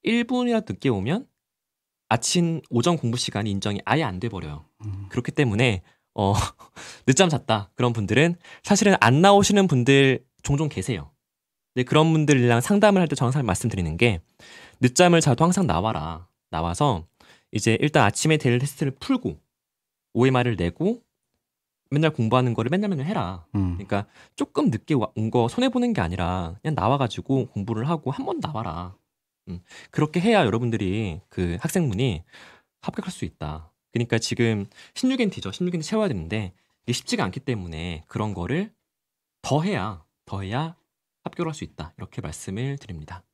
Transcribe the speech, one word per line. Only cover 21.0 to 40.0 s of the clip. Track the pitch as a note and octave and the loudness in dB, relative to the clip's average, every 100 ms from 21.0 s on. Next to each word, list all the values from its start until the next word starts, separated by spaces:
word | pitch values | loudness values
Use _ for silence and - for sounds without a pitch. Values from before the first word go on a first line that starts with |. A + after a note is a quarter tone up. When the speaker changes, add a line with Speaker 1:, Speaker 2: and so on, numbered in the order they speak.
| _ _ _ _ _ _ _ _ _ | _ _ _ _ _ _ _ _ _
Speaker 1:
맨날 | C#3+ D#3+ | 0 0
공부하는 | D#3 A2 B2+ B2+ | 0 2 4 2
거를 | A2 A2+ | 0 0
맨날 | F3+ G#3 | 0 -2
맨날 | D#3+ C#3+ | -4 -4
해라. | G3 F2+ F#2 - | -4 -4 -8 -6
Speaker 2:
음. | G#2 F#2+ F2 | -2 -2 -4
Speaker 1:
그러니까 | G2 G2+ G2 - - - | -4 -4 -4 -16 -20 -10
조금 | C#4+ - C4+ | -6 0 0
늦게 | A2+ - | -2 -2
와-, | C#3+ - - | -2 -2 -4
온 | A2 | 0
거 | B2 A#2 | 0 0
손해 | - B3+ | 0 0
보는 | B3+ A#3+ | 0 -2
게 | F3 | 0
아니라 | E2+ F#2 F2 F#2 E2+ F2+ | -2 -2 -2 -2 -6 -8
그냥 | D#3 | -6
나와가지고 | D3+ G2+ C#3 B2+ - - C3+ G#2+ | 0 0 0 -2 -4 -2 -2 -2
공부를 | G#2 G2 A2 C3+ | -6 -4 -4 -2
하고 | E3 C3 | -4 -4
한번 | C#3+ C#4+ E4+ | -6 -6 -6
나와라. | D#3 D3 F3+ F2 F2+ F#2+ _ _ _ _ - | -6 -6 -8 -8 -12 -16 _ _ _ _ -14
음, | F2 _ - - | -14 _ -20 -8
그렇게 | - D3+ F3+ | -2 -2 0
해야 | G3+ G#3+ | 2 4
여러분들이 | B2+ A2+ A#2+ A2 F#2+ G#2 G#2 D#2 _ | 4 2 -2 -2 -2 -2 -4 -8 _
그 | - F2 E2+ | -4 -2 -2
학생분이 | - F#3+ D3+ F#2+ C3 E2+ - - - - _ _ | -4 -2 -2 0 -2 -2 -10 -20 -20 -20 _ _
합격할 | - - F#3+ | -10 -8 -10
수 | - | -10
있다. | E2+ _ D2+ D#2 - _ _ | -12 _ -12 -12 -16 _ _
그러니까 | A#2 A#2 A2+ | -6 -2 -2
지금 | - - A#2 G#2+ G2+ - - | -2 0 0 0 -6 -14 -20
십육 | - B3+ C4 | -4 -2 0
엔티죠. | G#3+ - - | -2 -2 -10
십육 | - F3+ | -6 -4
엔티 | F3 D3+ | -4 -4
채워야 | A3 G#3 | -2 -2
되는데, | G#2 E2 G#2+ F#2+ _ _ _ - | -4 -4 -6 -6 _ _ _ -6
이 | |
쉽지가 | B2 - A3+ | -6 -4 -4
않기 | G2+ B2+ | -4 -4
때문에 | - A2 F2 D#2+ F2 D#2+ - | -6 -6 -6 -8 -8 -10 -8
그런 | G#2 G#2+ | -6 -6
거를 | F2+ F2 D3+ A3 _ _ _ _ _ _ _ | -6 -4 -4 -6 _ _ _ _ _ _ _
더 | - C#3+ | -2 0
해야, | F3+ D#3 G2+ E2+ | 0 -4 -6 -10